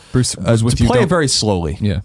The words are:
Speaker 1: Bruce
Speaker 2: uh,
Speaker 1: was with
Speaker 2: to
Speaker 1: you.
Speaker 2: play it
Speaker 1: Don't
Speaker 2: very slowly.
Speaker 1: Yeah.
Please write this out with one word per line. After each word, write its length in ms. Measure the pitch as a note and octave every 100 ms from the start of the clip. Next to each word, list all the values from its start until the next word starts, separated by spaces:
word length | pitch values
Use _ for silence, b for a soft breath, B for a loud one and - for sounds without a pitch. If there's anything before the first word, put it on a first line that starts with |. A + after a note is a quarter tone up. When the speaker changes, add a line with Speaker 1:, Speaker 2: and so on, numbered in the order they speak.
| -
Speaker 1:
Bruce 260 | B2+ B2 -
Speaker 2:
uh, 40 | -
Speaker 1:
was 140 | A2+
with 140 | A2+ -
Speaker 2:
to 60 |
Speaker 1:
you. 60 | -
Speaker 2:
play 100 | B3
it 20 |
Speaker 1:
Don't 80 | G3
Speaker 2:
very 180 | F3+ C#3
slowly. 500 | - G#2+ F#2+ D#2+ E2+
Speaker 1:
Yeah. 200 | G#2 G2